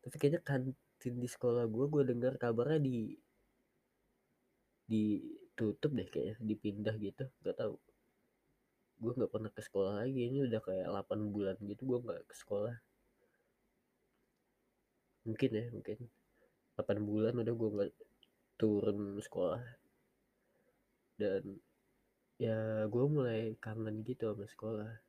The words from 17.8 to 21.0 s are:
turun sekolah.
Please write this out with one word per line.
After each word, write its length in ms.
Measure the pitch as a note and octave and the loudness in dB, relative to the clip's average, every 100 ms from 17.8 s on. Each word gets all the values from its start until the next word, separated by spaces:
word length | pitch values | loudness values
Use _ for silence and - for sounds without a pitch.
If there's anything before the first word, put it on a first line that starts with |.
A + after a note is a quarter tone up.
| G2+ - - _ _ _ _ | -2 -2 -20 _ _ _ _
turun 640 | _ A2 G#2 G#2+ G#2 G2+ G2+ | _ 4 6 4 2 -2 -4
sekolah. 420 | - F#2 F2+ D#2+ A#2+ - _ _ _ _ _ _ _ _ _ _ _ _ | -6 0 2 0 -6 -16 _ _ _ _ _ _ _ _ _ _ _ _